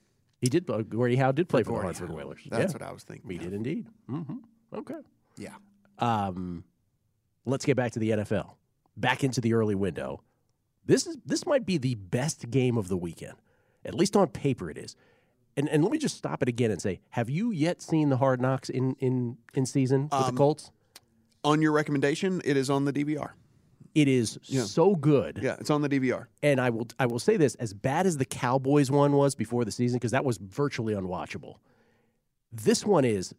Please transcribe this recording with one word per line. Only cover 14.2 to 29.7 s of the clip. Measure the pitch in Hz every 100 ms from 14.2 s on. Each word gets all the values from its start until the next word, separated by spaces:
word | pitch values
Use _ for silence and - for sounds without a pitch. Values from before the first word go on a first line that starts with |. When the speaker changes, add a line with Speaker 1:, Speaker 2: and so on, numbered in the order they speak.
| 277
Speaker 1:
paper | - 143 123 82
it | -
is. | - - _ _ _ _ _ -
And, | 143
and | 151
let | 190
me | 311
just | 254 -
stop | 139 156
it | 123
again | 120 117
and | 95
say, | 104 85 _
have | 123 113
you | 156 240
yet | 170 160 -
seen | - 160 147
the | 127
Hard | 135 127
Knocks | 127 135 -
in, | 127 131 131
in, | 127 127 120 120 _
in | 139 127
season | 143 127 135
with | 147
Speaker 2:
Um, | 139 127
Speaker 1:
the | 127
Colts? | 143 156 - _ _ - _ _ _ _
Speaker 2:
on | 147 151
your | 156
recommendation, | 151 151 143 143 165 190 180
it | - 139
is | 135
on | 139
the | 143
D | 139
V | 147 147
R. | 123 - _ _ _ - -
Speaker 1:
It | 156 139
is | 127 110 -
Speaker 2:
Yeah. | - 135
Speaker 1:
so | 101 160 185 180
good. | 151 135 80 98
Speaker 2:
Yeah, | 127 -
it's | -
on | 147
the | 143
D | 139
V | 127
R. | 98 - _
Speaker 1:
And | 147 131
I | 127
will, | 110 - -
I | 123
will | 120
say | - 220
this, | 135 -
as | 113
bad | 101 131 156 190
as | 147
the |
Cowboys | - - 123 135 131 147 131
one | 143 143
was | 143 139
before | 135 110 120
the | 110